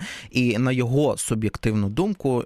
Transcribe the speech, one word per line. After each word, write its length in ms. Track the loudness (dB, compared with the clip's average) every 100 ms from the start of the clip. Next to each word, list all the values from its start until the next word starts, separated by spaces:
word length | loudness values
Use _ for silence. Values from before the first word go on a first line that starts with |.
| -4 -14 -6
і 260 | 0 2 2
на 140 | 2
його 460 | 0 2 2 2 0
суб'єктивну 720 | -2 -2 -2 -2 0 0 0
думку, 540 | 0 0 0 0 0